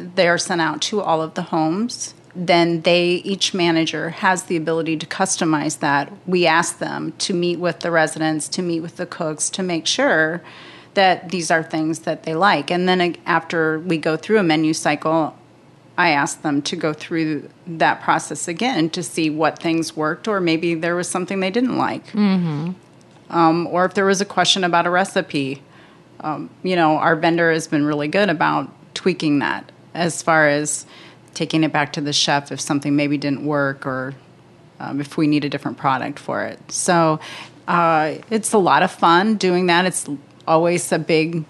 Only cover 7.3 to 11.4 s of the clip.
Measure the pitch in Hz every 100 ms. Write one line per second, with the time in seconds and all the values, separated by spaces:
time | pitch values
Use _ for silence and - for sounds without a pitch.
7.3 | 175 175 165 175 165 175 165 156 - 156
8.3 | 156 - - 180 165 165 - 180 - 160
9.3 | 151 - - 185 165 151 - 269 165 156
10.3 | 175 - - - - - 202 190 180 175
11.3 | 185